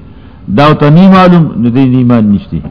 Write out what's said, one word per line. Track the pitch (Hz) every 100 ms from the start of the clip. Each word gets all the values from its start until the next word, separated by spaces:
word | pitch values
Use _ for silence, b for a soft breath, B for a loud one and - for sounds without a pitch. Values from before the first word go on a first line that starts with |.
| B B B B - 104
دا | 147
ته | 143 147
نه | 160 190 185
معلوم، | 180 175 156 -
نو | 120
دې | 123 131 127
ایمان | 123 120 104
نشته. | 98 - 80 -